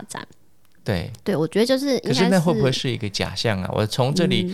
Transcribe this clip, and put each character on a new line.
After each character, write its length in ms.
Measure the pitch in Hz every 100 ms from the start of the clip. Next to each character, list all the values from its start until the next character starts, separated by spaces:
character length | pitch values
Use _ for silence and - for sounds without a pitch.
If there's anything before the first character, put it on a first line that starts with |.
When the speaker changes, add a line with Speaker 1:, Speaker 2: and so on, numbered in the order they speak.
| -
Speaker 1:
展。 200 | - - - - - - -
Speaker 2:
对。 280 | - 90 - -
Speaker 1:
对， 120 | - 151
我 120 | 160
觉 120 | 196
得 60 | 247
就 120 | 262
是 180 | 277 254
应 100 | -
该 40 |
是 60 | -
Speaker 2:
可 60 | 185
是 40 |
那 100 | 190
会 140 | 165
不 80 | 143
会 100 | 135
是 200 | 131 135
一 60 | 110
个 120 | 104
假 240 | - 90
象 280 | 92 117 98
啊？ 60 | 92
我 120 | - 107
从 280 | - 127
这 120 | 147 185
里， 180 | 185 180